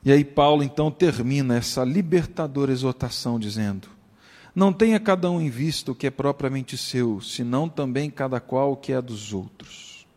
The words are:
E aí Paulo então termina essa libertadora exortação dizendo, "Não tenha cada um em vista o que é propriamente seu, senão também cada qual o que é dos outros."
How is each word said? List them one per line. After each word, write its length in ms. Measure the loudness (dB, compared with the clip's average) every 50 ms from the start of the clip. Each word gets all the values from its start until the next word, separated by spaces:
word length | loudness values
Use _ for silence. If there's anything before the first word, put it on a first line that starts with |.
| 6
E 80 | 6 6
aí 120 | 6 6
Paulo 380 | 4 2 4 6 6 6 4 2
então 300 | -2 -2 0 0 0 2
termina 640 | 2 2 2 2 2 -2 0 0 0 2 2 0
essa 280 | 0 0 -2 -2 -2 -2
libertadora 880 | 0 0 0 0 2 2 0 0 0 -6 -6 -6 -4 -2 -2 0 0 0
exortação 680 | 0 0 -2 -2 -2 -6 -6 -6 -6 -4 -4 -4 -2
dizendo, 500 | -4 -4 -4 -2 -2 -4 -4 -6 -10 -16 -20 _ _ _ _ _ _ -20 -20 -20 -20 -8 _
"Não 180 | 2 2 2 4
tenha 260 | 4 4 4 4 2
cada 300 | 2 2 0 2 2 0
um 120 | 0 0
em 100 | -2 -2
vista 400 | -2 -2 -4 -2 -2 -4 -6 -6
o 40 | -8
que 120 | -2 -4
é 40 | -4
propriamente 680 | -4 0 -2 -2 -2 0 -2 -4 -2 -4 -6 -6 -8 -8
seu, 420 | -8 -4 -2 0 0 0 -2 -4
senão 480 | -6 -10 -8 -6 -4 -2 0 0 -2 -2
também 400 | -4 -4 -4 -2 -2 -2 -4 -4
cada 320 | -4 -6 -4 -4 -4 -4
qual 320 | -6 -2 -2 0 0 0 -2
o 40 |
que 160 | -4 -4 -4 -4
é 100 | -4 -4
dos 300 | -6 -10 -12 -10 -8 -6
outros." 760 | -6 -8 -8 _ _ -20 -20 -20 -20 -20 -20 -20 -20 -20 _ _